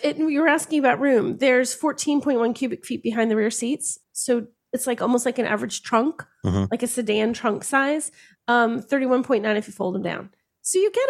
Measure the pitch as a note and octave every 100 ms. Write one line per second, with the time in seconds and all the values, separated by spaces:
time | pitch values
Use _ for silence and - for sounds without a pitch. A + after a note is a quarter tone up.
0 | D4 D4 D#4 C#4+ D#4+ D4+ - D#4 C4 A#3+
1 | C#4 B3 D#3+ - C4 B3+ B3+ - D4+ -
2 | - D4 C#4+ B3+ A#3 A#3+ C4 A3 - A#3
3 | - A3+ A3+ A3 G#3+ A3+ A#3 D4 - -
4 | _ - - A#3+ A3 _ _ B3 C4 A#3+
5 | A3+ B3 B3 B3 A3 G#3 A3+ - - A3
6 | C4+ - - _ G#2 F#2+ G2 A#3+ A#3+ -
7 | G#3+ G#3 A3 A#3 A#3 G#3 - C#4 C4+ D4+
8 | - - - _ - A#3+ A#3 A#3 G#3+ C#4
9 | C4 B3+ B3+ A#3+ G#3+ G#3 G#3+ - F#3 F#3+
10 | F3 E3 G3 _ _ _ - F#4 G4 F#4+
11 | C5+